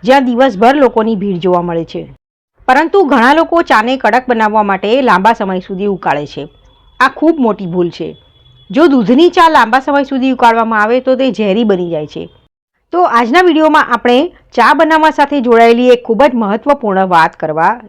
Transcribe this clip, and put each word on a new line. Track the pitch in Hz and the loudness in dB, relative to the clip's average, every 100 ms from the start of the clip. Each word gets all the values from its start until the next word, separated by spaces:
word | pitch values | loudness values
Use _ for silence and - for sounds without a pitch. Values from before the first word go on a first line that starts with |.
જ્યાં | 196 277 254 | 2 0 0
દિવસભર | 240 269 190 226 285 | 0 0 2 0 2
લોકોની | 262 - 220 220 | 2 0 -2 -2
ભીડ | 202 180 | -4 -4
જોવા | 180 180 | 0 -2
મળે | 175 165 | -2 -6
છે. | 165 175 151 135 _ _ _ _ - | -8 -12 -14 -20 _ _ _ _ 0
પરંતુ | 262 330 403 | 0 2 0
ઘણા | 320 262 233 | 2 2 2
લોકો | 302 330 339 | 2 0 -2
ચાને | 330 240 233 262 | 0 0 0 -2
કડક | 233 226 254 | 0 -2 -2
બનાવવા | 233 214 214 | -2 0 0
માટે | 202 190 196 247 | -2 -2 -2 0
લાંબા | 262 185 208 | 2 2 2
સમય | 233 196 185 | 0 -4 -6
સુધી | 180 190 202 | -8 -6 -6
ઉકાળે | 185 180 143 147 | -4 -4 -4 -6
છે. | - 147 _ _ _ _ _ | -12 -16 _ _ _ _ _
આ | 254 | -2
ખૂબ | 262 302 330 | 0 -2 0
મોટી | 240 196 185 | -2 -2 -6
ભૂલ | 180 175 | -4 -4
છે. | - 160 156 _ _ _ _ _ | -6 -14 -14 _ _ _ _ _
જો | 196 330 | 0 2
દૂધની | 269 196 254 349 | 2 2 2 2
ચા | 349 330 | 4 2
લાંબા | 302 226 254 | 2 0 -2
સમય | 262 285 | 0 -2
સુધી | 269 269 262 | -2 -4 -4
ઉકાળવામાં | 254 240 226 226 220 | 0 2 2 -2 -2
આવે, | 208 247 | 0 0
તો | 254 254 | 0 -2
તે | 262 | -2
ઝેરી | 202 214 190 | -2 -2 0
બની | 233 185 175 | 0 -2 -2
જાય | 165 151 | -6 -8
છે. | - 170 _ _ _ _ _ _ | -12 -16 _ _ _ _ _ _
તો | 339 | -2
આજના | 359 233 240 311 | 0 0 0 2
વીડિયોમાં | 359 311 311 302 - | 2 2 2 2 0
આપણે | 233 247 247 339 - _ | -2 0 0 0 -8 _
ચા | - 220 | 0 2
બનાવવા | 285 320 320 311 | 2 2 2 0
સાથે | 302 277 285 | 0 -2 0
જોડાયેલી | 240 226 233 233 247 | 0 4 4 4 2
એક | 247 | 2
ખૂબ | 240 214 | 0 0
જ | 285 | 2
મહત્વપૂર્ણ | 240 208 214 285 285 226 190 190 | 0 -4 -4 -2 -2 0 -2 2
વાત | 170 165 - | 2 0 -2
કરવા | 156 151 170 233 | -6 -2 -2 -2